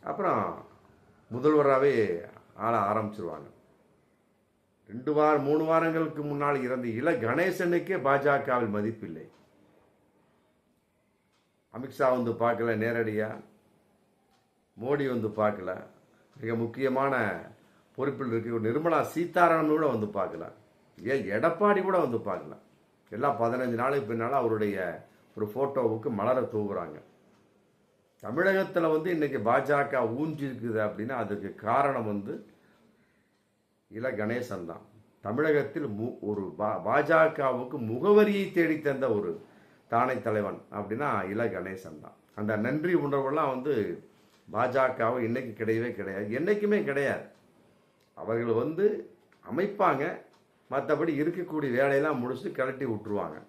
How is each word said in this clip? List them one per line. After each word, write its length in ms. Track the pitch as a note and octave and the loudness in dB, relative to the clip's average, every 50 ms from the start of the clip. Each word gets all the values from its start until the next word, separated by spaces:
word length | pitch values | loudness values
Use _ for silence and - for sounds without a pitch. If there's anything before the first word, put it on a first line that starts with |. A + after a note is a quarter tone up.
| - - | -6 -6
அப்புறம் 320 | - - G3 F3+ C#3+ A2+ G2 F2 E2+ - - - - - _ _ - _ _ _ _ _ _ _ G#2+ | -6 -2 0 0 0 0 0 -2 -4 -10 -14 -20 -20 -20 _ _ -20 _ _ _ _ _ _ _ -8
முதல்வராவே 580 | B2 B2+ D3+ D#3 D3 C#3+ C#3 C#3 C3 C#3 C#3+ C3 A#2 G#2+ F#2+ F2 E2+ - - - - - _ - - G2+ | 2 4 6 6 6 6 6 6 6 6 4 6 4 4 2 2 -4 -4 -12 -18 -20 -20 _ -10 -4 0
ஆள 80 | A2+ A#2 A2 G2 G2 | 2 2 2 2 2
ஆரம்பிச்சிருவாங்க. 560 | G#2+ A2 G#2+ G2+ - - F2+ E2+ D#2 D2+ C#2+ C#2+ - - _ _ _ _ _ _ _ _ _ _ _ _ _ _ _ _ _ _ _ _ _ _ _ _ _ _ | 2 0 0 -2 -6 -6 -8 -8 -8 -10 -14 -18 -20 -20 _ _ _ _ _ _ _ _ _ _ _ _ _ _ _ _ _ _ _ _ _ _ _ _ _ _
ரெண்டு 220 | G2 A#2+ C3 D3 D3+ D3 | -14 -8 -4 0 2 4
வாரம், 300 | D3+ D3+ D3+ D3 C3+ C#3 | 6 6 6 4 4 2
மூணு 160 | D3+ D#3 D#3+ D#3 | 2 2 4 4
வாரங்களுக்கு 520 | E3 E3 E3 E3 D#3+ E3 D#3+ D3+ D3+ D3 D3 D3 | 4 4 4 4 0 0 -2 -2 -4 -6 -6 -4
முன்னால் 360 | C#3+ C#3+ C#3+ C#3+ C#3+ C3+ B2 | -2 0 0 2 2 0 0
இறந்த 220 | B2 C3 B2+ A#2+ A#2+ A2 A2 | -2 -4 -2 -4 -4 -4 0
இல 120 | C3 E3 E3 - A2+ | 0 2 2 2 0
கணேசனுக்கே 760 | A2+ B2 C#3+ F3+ F#3+ F3+ - F#3 F3 F3 E3+ E3+ - F#3+ F3+ - | 0 2 2 2 0 0 0 0 2 2 0 0 -2 -4 0 2
பாஜகவில் 720 | C#3 C#3 C#3 C#3 D3 C#3+ C#3 C#3 C3+ B2+ B2 A#2+ G#2+ G2+ | 2 2 4 4 4 2 2 2 0 0 0 2 0 0
மதிப்பில்லை. 500 | G#2 G#2 A2+ A2 - G#2 F2+ D#2+ D#2 - - _ _ _ _ _ _ _ _ _ _ _ _ _ _ _ _ _ _ _ _ _ _ _ _ _ _ _ _ _ _ _ _ _ _ _ _ _ _ _ _ _ _ _ _ _ _ _ _ - | -2 -2 -2 -4 -6 -10 -12 -12 -14 -16 -18 _ _ _ _ _ _ _ _ _ _ _ _ _ _ _ _ _ _ _ _ _ _ _ _ _ _ _ _ _ _ _ _ _ _ _ _ _ _ _ _ _ _ _ _ _ _ _ _ -14
அமித்ஷா 340 | A2+ C3 - - - C#3+ C3 B2+ B2+ | -12 -12 -12 -2 2 4 4 4 4
வந்து 140 | A#2+ A#2 A2 G#2+ A#2 | 2 0 0 2 2
பார்க்கல 320 | A#2 A#2 G#2+ A#2 A#2 A2+ G#2+ A2 | 2 2 2 0 0 0 2 0
நேரடியா, 440 | A#2 A#2 A2+ A2+ A2 G#2+ G#2 G#2+ A2 A#2+ - - - _ _ _ _ _ _ _ _ _ _ _ _ _ _ _ _ _ _ _ _ _ _ _ _ _ - | 0 0 0 0 0 0 -2 -2 -2 -4 -10 -14 -20 _ _ _ _ _ _ _ _ _ _ _ _ _ _ _ _ _ _ _ _ _ _ _ _ _ -10
மோடி 280 | G#2+ C3 D3 C#3+ C#3 C3 B2 | -2 -2 0 0 0 0 0
வந்து 160 | A#2 G#2+ G#2+ G#2 G#2+ | -2 -2 -2 0 2
பார்க்கல, 300 | G#2+ G#2+ G#2 G2 F2+ F2+ F#2 - - - - _ _ _ _ _ _ _ _ - | 2 2 2 0 -6 -6 -8 -8 -10 -16 -20 _ _ _ _ _ _ _ _ -10
மிக 140 | A2 A2+ A#2 A#2 A#2 | -6 -4 -2 -2 -2
முக்கியமான 500 | A2+ A2+ B2+ C3+ C3 B2+ C3 C3+ C#3 C3+ B2 A2+ G2+ F2+ E2 - - - _ _ _ _ _ _ _ _ - | -4 -4 -2 0 0 2 2 2 2 2 2 0 0 -2 -4 -8 -14 -20 _ _ _ _ _ _ _ _ -4
பொறுப்பில் 340 | C3 C#3+ C3+ - C#3 A#2+ | -4 -4 -2 -4 -4 -2
இருக்க 260 | A2+ A#2 A2 A#2 A#2 A2+ | -2 -2 -2 -2 -4 -2
ஒரு 100 | G#2+ A2 | 0 0
நிர்மலா 320 | A#2 D3 D#3+ E3+ D#3+ D3 B2+ - | 0 2 2 2 2 2 0 0
சீதாராமன் 640 | - D#3+ E3+ - - F#3 F3 E3+ E3 D#3+ D#3 D3+ D3+ | 0 -2 -2 0 4 4 4 6 6 4 4 2 2
கூட 100 | D#3+ D#3+ D3 B2 | 2 2 0 0
வந்து 120 | A2+ G#2+ G#2 G#2 G2+ | 0 -2 -2 -2 -4
பார்க்கல, 280 | F#2 E2+ E2 E2 E2 - - - - _ _ _ _ _ _ - | -4 -4 -6 -10 -12 -12 -14 -20 -20 _ _ _ _ _ _ -10
ஏன் 300 | E2+ A2 C3+ C3+ G#2 F2+ G2 | -4 -2 -2 -2 -2 -2 -2
எடப்பாடி 440 | A2+ C#3 E3+ E3 - G#3 G#3 G#3 F#3+ F#3 | 0 0 0 2 2 2 4 4 4 2
கூட 140 | F#3+ F#3+ F3+ D#3+ | 2 2 2 2
வந்து 140 | C3 A#2 A2 - G#2 | 2 0 -2 -2 -4
பார்க்கல. 260 | F#2 F2 D2 D2+ - - _ _ _ _ _ _ _ _ _ _ | -6 -6 -8 -12 -16 -18 _ _ _ _ _ _ _ _ _ _
எல்லாம் 280 | G#2 G#2+ C3 C#3+ C#3+ - | -6 -2 0 0 0 2
பதினஞ்சு 360 | A#2 A#2 A#2+ B2+ C3 B2 A#2+ A2+ | 0 0 0 0 -2 -2 -2 0
நாளைக்கு 280 | A#2+ C3+ C#3+ C#3+ A#2+ G#2 | 0 0 0 0 -2 -2
பின்னால 280 | A#2 A#2 A2+ A#2+ C3+ C3+ | -4 -2 -2 0 0 0
அவருடைய 360 | B2 A2+ A2 G#2 G#2+ G#2 G2 F#2+ F#2 F2 E2 E2 - - _ _ _ _ _ - | 2 2 0 0 0 0 0 -2 -4 -4 -6 -8 -14 -20 _ _ _ _ _ -6
ஒரு 80 | G#2+ G#2+ - | -6 -4 -2
போட்டோவுக்கு 560 | B2 C#3 C3+ C#3 C3 B2 A2+ A2 A2 A2 C#3+ A#2+ G2+ | -2 -2 0 0 -2 -2 -2 -2 -4 -4 -4 -4 -2
மலரை 240 | G2+ A#2+ B2+ C3 A#2 G#2 - | 0 2 2 0 0 -2 -2
தூவுறாங்க. 440 | G#2+ G#2+ G2+ G2 F2+ E2+ D#2+ D2+ - - - _ _ _ _ _ _ _ _ _ _ _ _ _ _ _ _ _ _ _ _ _ _ - | -4 -2 -2 -4 -6 -6 -8 -12 -16 -18 -20 _ _ _ _ _ _ _ _ _ _ _ _ _ _ _ _ _ _ _ _ _ _ -10
தமிழகத்துல 680 | G2+ A#2 D3+ F3+ G3 F#3+ F#3+ F#3+ F#3 F#3+ F3+ E3 D#3 D#3 | -6 -2 2 2 4 4 2 0 0 0 0 2 2 2
வந்து 140 | D#3 D#3 F#3 F3 | 2 0 0 0
இன்னைக்கு 240 | D#3+ D3+ C#3+ C3 B2+ G#2 A2 | 0 0 0 0 0 2 2
பாஜக 540 | A#2+ C3+ C3+ C#3 D3 C#3+ C#3+ - C#3 C3 A#2+ A2 A2+ B2+ | 2 2 2 2 2 2 2 0 0 0 0 0 -2 -2
ஊஞ்சி 260 | D3+ D#3+ D3+ C#3+ C#3 C3+ | -4 -4 -4 -6 -8 -8
இருக்குது 300 | B2+ A2+ A2+ A#2+ A2 A2 G#2+ G#2 | -8 -8 -6 -4 -2 0 0 -2
அப்படின்னா, 300 | - F#2 G#2+ B2 C3+ B2 A2 | -2 -4 -6 -6 -4 -4 -4
அதுக்கு 260 | G2 G#2 G2+ G2 G2 E2+ - - G#2 | -4 -4 -6 -6 -10 -12 -8 -2 0
காரணம் 420 | A#2 C3+ C#3+ C#3 C3+ B2 A2+ G#2+ G#2 | 2 2 2 2 0 -2 -2 -2 -4
வந்து 220 | G2+ G2 G#2+ D#3 - - - _ _ _ _ _ _ _ _ _ _ _ _ _ _ _ _ _ _ _ _ _ _ _ _ _ _ _ _ | -4 -4 -6 -10 -10 -12 -18 _ _ _ _ _ _ _ _ _ _ _ _ _ _ _ _ _ _ _ _ _ _ _ _ _ _ _ _
இல 160 | - G#2+ A#2 C3 A#2 G2+ | -12 -6 -6 -4 -2 -2
கணேசன் 460 | G#2+ G#2+ A#2 B2 G#2 F#2 G2+ F#2 F2 E2 | -2 -2 -2 -4 -4 -6 -8 -8 -8 -10
தான். 120 | E2 - - - _ - _ _ _ _ - | -12 -14 -16 -20 _ -20 _ _ _ _ -8
தமிழகத்தில் 600 | G2 A2 C3 D3+ D#3+ D3+ D3 C3+ C#3 - E3 D3 B2+ G#2 G2+ | -6 0 0 2 4 4 2 2 0 -4 -6 -4 -4 -4 -4
மு-, 180 | A2 B2+ - - - G2+ | -6 -6 -6 -6 -4 -4
ஒரு 140 | G#2 G2 F#2+ F2+ D2+ D#2+ | -4 -4 -4 -6 -4 -2
பா-, 200 | G#2 G#2+ G#2+ F2+ F2 G#2 | -2 -2 -2 -2 -2 2
பாஜகவுக்கு 920 | A#2+ C#3+ D3 C#3 E3 D#3+ D#3+ D#3 D#3 - C#3 C3 B2+ A#2+ B2+ B2+ - C#3+ A#2 G#2+ | 2 2 4 4 6 6 6 4 4 0 0 0 0 0 -4 -6 -6 -6 -4 -4
முகவரியை 540 | A2 B2+ D3+ G3 G#3 G#3 G#3 G3+ G3+ G3 G3 E3+ - | -4 0 4 6 8 8 8 6 4 0 -2 0 2
தேடி 220 | F3 E3 D#3 D#3 D3 - C#3+ | 2 2 2 2 0 0 -2
தந்த 200 | C3+ B2+ C#3 B2 A2 G2+ | 0 0 0 0 2 0
ஒரு 140 | G2+ F2 E2 E2 - - - - - - _ _ _ _ | 0 -2 -6 -8 -10 -20 -20 -20 -20 -20 _ _ _ _
தானை 240 | A#2 A#2 B2 C3 C3 A2+ G#2 | 2 2 2 2 0 -2 -2
தலைவன் 320 | A#2 A2 G#2+ G2+ G2 F2+ E2+ - - - G#2 | 0 0 0 0 -2 -4 -8 -14 -12 -8 -8
அப்படின்னா 320 | G2+ F#2+ G#2+ A#2+ D3 C#3+ A#2+ G2+ F#2+ F#2+ G2+ | -6 -6 -4 -4 -2 -2 -2 -2 -2 -2 -2
இல 80 | A2 A#2+ A2 F#2 | -2 -2 -2 -2
கணேசன் 460 | F#2 F2 F#2+ F#2+ F#2 - E2+ D#2 D2+ D2 | -4 -6 -8 -10 -10 -12 -14 -16 -16 -18
தான். 120 | D#2+ - _ _ _ _ - | -20 -20 _ _ _ _ -4
அந்த 140 | G#2+ G#2 A2 G#2+ G#2+ | -2 0 0 0 0
நன்றி 280 | B2 C#3 D#3 D3+ F3+ F3+ E3 C#3+ | 0 -2 0 0 2 2 2 2
உணர்வெல்லாம் 460 | C#3+ C#3 C#3 C3+ C3+ C#3 D#3+ D#3 C#3 C3 | 2 0 0 0 0 0 0 0 0 -2
வந்து 200 | B2+ B2+ D3+ C#3+ A2+ G2+ F2+ E2+ - - - _ _ _ _ _ _ _ - | -2 -2 0 0 0 0 -2 -4 -8 -12 -20 _ _ _ _ _ _ _ -6
பாஜகவை 720 | E2 G#2+ B2 B2 A#2 C3+ C3 B2+ B2 - A#2 A2+ B2 B2+ A#2 A2 | -2 0 0 2 2 2 2 2 2 0 0 0 0 0 0 0
இன்னைக்கு 260 | A#2 B2+ B2+ A#2 G#2 - | -2 -2 -4 -6 -8 -6
கிடையவே 300 | A2+ G#2+ A2+ A2 A#2 B2 G2 F#2+ | -2 0 0 0 0 -4 -4 -6
கிடையாது, 260 | G2 F#2+ F#2+ G2 G#2+ G#2 A2 C3 | -6 -6 -6 -6 -4 -4 -4 -2
என்னைக்குமே 400 | D#3+ F#3+ G#3 G#3 G#3 G#3 G#3 G3+ - C#3 | 0 0 0 2 2 2 2 2 2 0
கிடையாது. 360 | C#3 C#3 C#3 C3 G2 E2+ - - - _ _ _ _ _ _ _ _ _ _ _ _ _ _ _ _ - | 0 0 0 0 -2 -2 -6 -14 -20 _ _ _ _ _ _ _ _ _ _ _ _ _ _ _ _ -12
அவர்கள் 380 | D#2+ G2 A2+ A#2 A#2+ A#2+ A2+ D3+ | -4 -2 -2 -2 0 0 0 0
வந்து 240 | - D3+ D#3+ E3+ G3 G#3+ - - - - - _ _ _ _ _ _ | 0 0 0 2 2 2 2 0 -8 -12 -18 _ _ _ _ _ _
அமைப்பாங்க, 580 | F#2 G#2 D3+ F#3+ G3+ G3+ - G3 F3 D3 C3 C#3+ E3+ - - - - _ _ _ _ _ _ _ _ | -6 -2 -2 -2 -2 0 2 2 2 2 2 -2 -4 -4 -8 -14 -20 _ _ _ _ _ _ _ _
மத்தபடி 420 | B2 C#3 - - D3+ C#3+ F3 E3 D3+ C3+ | -4 -4 0 0 0 0 2 0 0 0
இருக்கக்கூடிய 500 | D3+ E3 E3+ F#3 F3 - D#3 D#3 C#3+ C3+ A#2+ B2 | 0 -2 -2 -4 -6 -6 -4 -4 -2 0 2 2
வேலையெல்லாம் 420 | C3+ C#3+ C#3 C#3 C#3 D#3 D3 C3 | 2 4 4 2 2 2 0 -2
முடிச்சுட்டு 360 | A#2+ B2+ B2+ - - A#2 A2 - | -2 -4 -4 -6 -8 -8 -4 -4
கழட்டி 280 | C3 C3 C3 B2+ C#3 B2 | -4 -4 -4 -4 -4 -4
விட்டுருவாங்க. 460 | A2 G#2 G#2 G#2 G#2 G2+ F2+ D#2+ D2+ B1+ - | -4 -4 -4 -4 -4 -4 -4 -4 -8 -12 -16